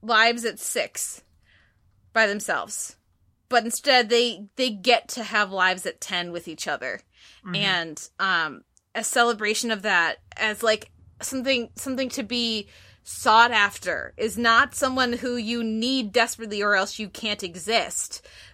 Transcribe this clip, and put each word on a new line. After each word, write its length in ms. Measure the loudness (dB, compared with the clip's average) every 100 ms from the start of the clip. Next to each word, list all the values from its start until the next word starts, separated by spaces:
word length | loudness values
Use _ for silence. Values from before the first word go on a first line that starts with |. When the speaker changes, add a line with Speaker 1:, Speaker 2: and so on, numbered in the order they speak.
Speaker 1:
lives 420 | 0 4 6 4
at 140 | -4 -6
six 640 | -6 -4 -4 -6 -10 -10 _ _ _ _ _ _ _ _ _
by 140 | 2 2
themselves. 720 | 0 -4 -4 -4 -8 -10 -14 _ _ _ _ _
But 160 | 0
instead, 460 | 0 -2 2 4 4
they, 360 | 4 2 -2 -12 -4
they 120 | -2
get 400 | 0 2 2 2
to 120 | -10
have 280 | -4 0 0
lives 360 | 2 0 0 -4
at 160 | -8
ten 280 | -6 -4 -4
with 140 | -8 -10
each 220 | -10 -6
other. 320 | -6 -6 -10 -12 _ -20 -20 -8
Speaker 2:
Mm-hmm. 80 |
Speaker 1:
And, 540 | -2 0 0 -2 -10 -16 -4
um, 440 | 0 0 0 -6 _ _ _
a 100 | -8
celebration 680 | -2 2 2 2 -2 -2 -2
of 120 | -2
that 360 | 2 2 2 -2 _ -6
as, 260 | -4 0
like, 280 | 2 0 -2 _ -20 _
something, 480 | -8 -4 0 0 -2 -10
something 320 | -6 -4 -4
to 120 | -4
be 460 | -6 -2 -2 -4 -6 -16 -20 _
sought 460 | -16 -2 4 8 8
after 600 | 6 2 0 -4 -4 -6 -4
is 180 | -4 0
not 380 | 4 6 4
someone 400 | 0 -2 2 0
who 220 | 0 -4 -4
you 260 | -2 -2
need 480 | -2 -2 0 0 0
desperately 500 | 2 2 -2 -8 -2
or 120 | 2
else 240 | 2 0 -4
you 100 | -12
can't 340 | -8 -6 -6
exist, 840 | -8 -10 -2 0 0 -4 -8 -10 -18 -20 -20